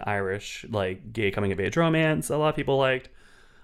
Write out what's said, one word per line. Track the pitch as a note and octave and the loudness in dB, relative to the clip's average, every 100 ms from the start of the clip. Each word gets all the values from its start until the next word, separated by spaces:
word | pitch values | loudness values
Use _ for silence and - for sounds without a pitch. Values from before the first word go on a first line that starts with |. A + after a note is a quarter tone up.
| G#2 | -2
Irish, | G2+ F#2+ G2+ - - - | -2 0 -4 -6 -12 -4
like, | G#2+ F#2 F#2+ A2+ | -2 -2 -4 -8
gay | A2+ G2+ | -2 0
coming | G#2 G2+ | 2 0
of | F#2 | 0
age | F#2 E3 | 0 2
romance | E3 D#3+ D#3 D#3 - | 2 4 2 0 0
a | D3 | 0
lot | D3+ | 0
of | D3 | 0
people | C3+ C3+ | 0 2
liked. | C3 B2+ - - - - - - | 2 0 -4 -20 -20 -20 -20 -20